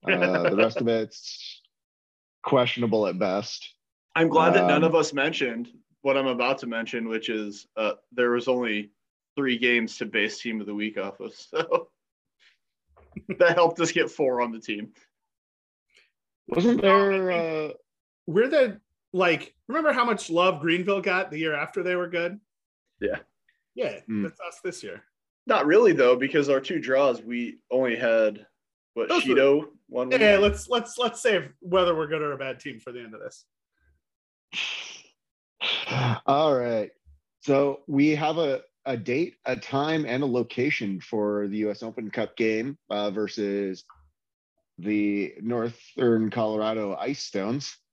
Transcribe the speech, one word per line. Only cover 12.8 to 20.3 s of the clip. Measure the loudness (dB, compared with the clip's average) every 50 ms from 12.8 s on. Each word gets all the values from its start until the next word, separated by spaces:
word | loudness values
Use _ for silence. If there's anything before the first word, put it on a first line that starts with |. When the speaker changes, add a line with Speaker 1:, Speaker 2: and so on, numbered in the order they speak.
| _ _ _ _ _ _ _ -18 -10 -10 0 4
Speaker 2:
that | 4 4 6
helped | 6 4 4 4 2
us | 0 0 2
get | 2 0 0
four | 0 0 0 0 2 0 -2
on | -2 -4
the | -10
team. | -8 -8 -8 -8 -8 -14 _ _ _ _ _ _ _ _ _ _ _ _ _ _ _ _ _ _ _ _ _ _ _ _ _ _ _ _ _ _ _ -4
Speaker 1:
Wasn't | -2 2 4 4 4 4 6
Speaker 3:
No, | 6
I | 6 6 6 4
Speaker 1:
there, | 2 0 0 0
Speaker 3:
think | -2 -2 -2 -2 -4 -4 -6 -6
Speaker 1:
uh, | -10 -14 _ _ _ _ _ _ _ _ _
Speaker 3:
we're | -2 0 2 2 4
the, | 4 2 2 2 0 -10 _ _ _ _ _ _ -2
like, | 0 2 2 2 0 -2 -12 _ _ _ -6
remember | -4 0 2 2 2
how | 2 2
much | 0 0 -2 -4
love | -2